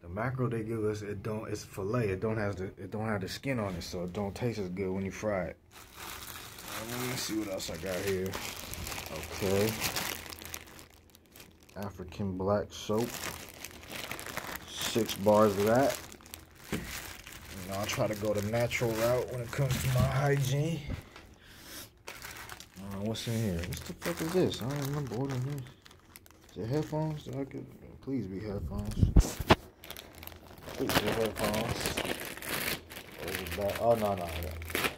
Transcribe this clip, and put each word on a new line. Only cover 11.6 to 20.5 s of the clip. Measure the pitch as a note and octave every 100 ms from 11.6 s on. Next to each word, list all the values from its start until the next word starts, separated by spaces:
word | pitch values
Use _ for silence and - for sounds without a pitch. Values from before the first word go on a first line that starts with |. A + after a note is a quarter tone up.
| - -
African | G2+ - E2+ - G2+ F#2
black | F#2+ G#2 -
soap. | - - G#2+ A#2+ - - - - - - - - - - - - - - - -
Six | - - A#2 G#2+
bars | - G2 G#2 A2 G2
of | G#2
that. | A#2 C#3 - - - - - - - -
You | - - - - - - - - G2 F#2
know, | G2
I | G#2
try | - G#2+
to | G#2
go | G#2+
the | G#2 G2+
natural | A#2 A#2+ - A#2+
route | A2+ A#2 B2 G#2+
when | B2
it | A#2+
comes | - C3+ B2+
to | C3
my | B2+ C3
hygiene. | C3+ C#3+ C#3 B2